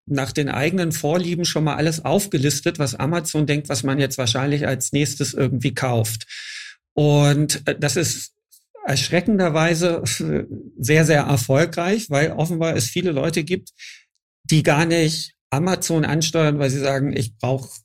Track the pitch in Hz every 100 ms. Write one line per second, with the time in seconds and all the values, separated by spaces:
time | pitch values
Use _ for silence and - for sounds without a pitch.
0 | - 139 135 - 143 - 151 185 165 160
1 | 147 175 175 170 170 160 151 - 156 160
2 | 127 185 - 156 139 143 170 165 139 -
3 | 135 170 160 151 147 147 147 131 135 139
4 | 135 131 123 131 139 143 131 131 - 143
5 | 147 - 143 - 131 123 120 110 131 117
6 | 113 110 - - - - - - _ -
7 | 147 147 143 143 151 - - 143 147 190
8 | 123 - - _ _ _ _ - 403 139
9 | - 175 180 202 180 156 160 165 175 170
10 | - - 160 151 - 110 - - 120 156
11 | 160 151 139 143 - 135 170 165 175 214
12 | 220 139 160 - 160 170 165 - 113 175
13 | 180 143 156 165 151 180 - - - -
14 | _ _ _ _ - 156 160 147 165 170
15 | 160 160 - _ - 135 180 180 - 165
16 | 147 151 160 165 156 147 135 139 135 139
17 | 139 - 113 - 123 135 - -